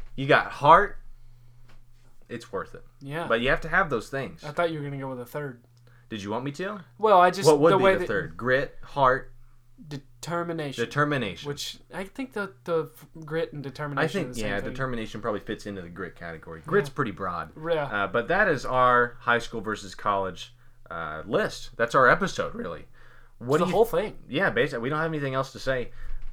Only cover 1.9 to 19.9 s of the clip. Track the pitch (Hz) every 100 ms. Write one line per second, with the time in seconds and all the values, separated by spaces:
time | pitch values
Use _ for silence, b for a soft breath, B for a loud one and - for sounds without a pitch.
1.9 | - - - - 120 - 95 82 - -
2.9 | - 139 156 151 117 123 165 160 175 175
3.9 | 117 - 139 113 - 147 143 170 156 143
4.9 | 139 135 127 120 147 143 120 _ _ b
5.9 | b - 110 101 113 139 143 190 208 -
6.9 | - 214 185 180 180 202 147 202 196 190
7.9 | 185 180 101 85 80 120 131 135 - -
8.9 | 143 127 131 - - - - - - 156
9.9 | 143 - - 156 170 170 165 143 120 117
10.9 | 143 147 143 104 85 143 143 - - -
11.9 | 170 190 - 254 214 190 - 175 165 147
12.9 | - 151 160 151 160 160 147 135 135 147
13.9 | 139 156 196 131 120 104 101 - 127 131
14.9 | 117 110 110 113 101 - 101 107 98 85
15.9 | 87 87 - 85 80 82 80 80 101 139
16.9 | - 120 87 95 85 80 - 160 160 139
17.9 | 101 98 117 113 185 202 131 117 127 123
18.9 | 123 120 - - 117 - 113 101 101 101